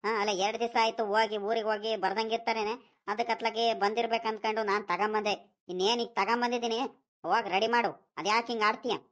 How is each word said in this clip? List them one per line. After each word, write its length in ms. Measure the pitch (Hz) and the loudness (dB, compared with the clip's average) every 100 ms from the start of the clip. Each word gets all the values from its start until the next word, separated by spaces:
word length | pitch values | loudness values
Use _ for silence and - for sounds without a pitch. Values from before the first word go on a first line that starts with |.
| 208 | 0
ಹಾ, 160 | 220 | 0
ಅಲ್ಲ 100 | 208 | 0
ಎರಡ್ 280 | 190 202 220 | 2 0 0
ದಿವಸ 160 | 233 233 | -2 2
ಆಯ್ತು 240 | 226 226 214 | 0 0 0
ಹೋಗಿ, 320 | 214 220 214 | 2 2 0
ಊರಿಗೆ 280 | 202 233 214 | -2 0 0
ಹೋಗಿ 300 | 214 220 220 | -2 -2 0
ಬರ್ದಂಗಿರ್ತಾರೇನೆ, 1080 | 190 196 220 220 226 226 208 247 - _ - | 0 0 -2 -2 -2 -2 -2 -6 -10 _ -6
ಅದಕ್ಕೆ 260 | 214 233 | -4 -2
ಅತ್ಲಾಗೆ 400 | 220 226 214 233 | 0 -2 0 0
ಬಂದಿರ್ಬೇಕು 540 | 208 202 220 233 226 220 | 2 0 0 0 0 -2
ಅನ್ಕೊಂಡು 360 | 220 220 214 | -4 -2 -2
ನಾನ್ 240 | 214 202 202 | 0 0 0
ತಗೊಂಬಂದೆ. 760 | 175 214 214 208 196 - _ - | 0 2 2 0 -2 -6 _ -10
ಇನ್ನೇನ್ 320 | 180 190 240 | 0 2 2
ಈಗ 80 | 233 | -2
ತಗೊಂಬಂದಿದೀನಿ, 640 | - 196 240 240 240 233 226 269 - _ _ | -2 0 2 0 0 -2 -2 -4 -8 _ _
ಹೋಗ್ 240 | 165 208 208 | 0 0 2
ರೆಡಿ 200 | 185 220 | 2 2
ಮಾಡು, 460 | 240 214 - _ - | 2 0 -4 _ -6
ಅದ್ಯಾಕೆ 300 | 165 220 233 | 0 0 0
ಹಿಂಗ್ 160 | 233 | 2
ಆಡ್ತೀಯ? 340 | 214 220 247 160 _ | 2 2 -2 -4 _